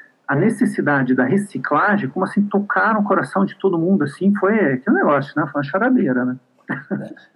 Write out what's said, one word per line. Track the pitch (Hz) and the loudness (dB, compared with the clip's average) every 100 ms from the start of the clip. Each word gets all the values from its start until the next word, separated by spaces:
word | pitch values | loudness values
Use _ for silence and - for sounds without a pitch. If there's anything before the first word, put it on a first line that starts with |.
| - _ - | -20 _ -2
a | 139 | 0
necessidade | 202 226 208 - 147 143 127 | 2 2 0 0 0 2 2
da | 127 127 | 2 2
reciclagem, | 196 208 131 - 147 190 202 196 | 0 -2 -6 -2 0 2 0 -2
como | 180 185 | -4 -2
assim, | - | 0
tocaram | 202 202 202 190 196 220 | 0 0 -2 0 0 0
o | |
coração | 202 180 139 190 196 | 0 0 0 -2 -2
de | - | 0
todo | 196 170 | -2 0
mundo, | 165 196 | 2 2
assim, | 143 - 190 202 | 0 0 0 2
foi | 190 220 | 2 2
aquele | 156 127 - 349 | 2 0 0 2
negócio, | 190 143 143 147 | 2 0 0 -4
né? | 156 | -4
Foi | 143 | -4
uma | |
choradeira, | 143 190 240 254 147 127 127 | -4 0 2 2 2 0 -2
né? | 127 _ _ - 135 - 139 - - - | -6 _ _ -12 -10 -8 -8 -8 -16 -14